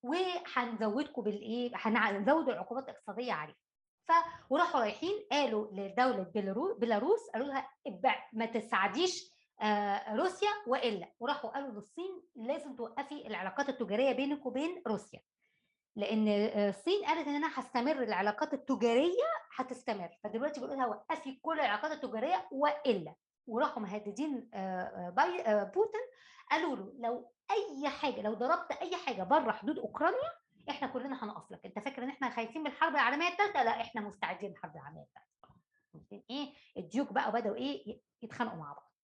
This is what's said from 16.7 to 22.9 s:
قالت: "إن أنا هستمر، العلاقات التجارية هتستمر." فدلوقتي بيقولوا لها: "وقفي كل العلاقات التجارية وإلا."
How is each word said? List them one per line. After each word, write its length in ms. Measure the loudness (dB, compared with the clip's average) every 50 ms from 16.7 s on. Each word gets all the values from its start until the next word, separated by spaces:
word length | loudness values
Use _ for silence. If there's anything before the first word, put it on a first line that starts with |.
| 2 0 0 2 2 2 2
قالت: 240 | 2 0 0 2 0
"إن 60 | 0
أنا 160 | 0 0 0 -2 -2
هستمر، 420 | -6 -2 0 2 2 2 2 2 2
العلاقات 520 | 0 2 2 2 2 2 2 0 0 0
التجارية 760 | -4 0 0 0 4 4 6 6 6 6 6 4 4 2 2 0 -2 -4 -10 -6
هتستمر." 540 | -6 -6 -6 -6 -8 -4 -4 -4 -2 -4 -8 -10 _ _
فدلوقتي 360 | -4 -4 -2 -2 -2 -2 -4
بيقولوا 160 | -6 -4 -2 0
لها: 60 | 0
"وقفي 520 | 0 0 -4 -4 _ -4 -4 -4 -10 -10 -6 _
كل 180 | -2 0 2
العلاقات 320 | 2 2 2 0 0 -2 -4
التجارية 560 | -4 -6 -6 -4 -2 0 0 0 0 -2 -6 -2
وإلا." 640 | 2 2 2 2 2 2 2